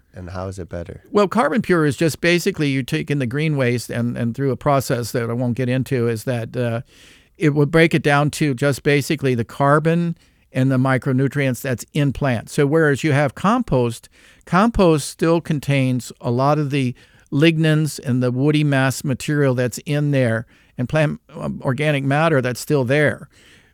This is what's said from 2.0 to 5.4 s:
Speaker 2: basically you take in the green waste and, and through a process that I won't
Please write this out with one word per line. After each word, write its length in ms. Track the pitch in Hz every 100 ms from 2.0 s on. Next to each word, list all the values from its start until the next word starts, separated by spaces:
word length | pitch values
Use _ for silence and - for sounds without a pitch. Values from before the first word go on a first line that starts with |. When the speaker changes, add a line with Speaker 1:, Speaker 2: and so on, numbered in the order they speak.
| 165 -
Speaker 2:
basically 480 | 170 175 202 - 147
you 160 | 135
take 260 | 127 160 151
in 80 | 147
the 80 | 123
green 300 | 139 156 143
waste 340 | 120 120 -
and, 260 | 117 120 127
and 200 | 120 113
through 160 | 139
a 40 | 120
process 540 | 151 139 - 120 113
that 180 | 135 117
I 40 |
won't 240 | 117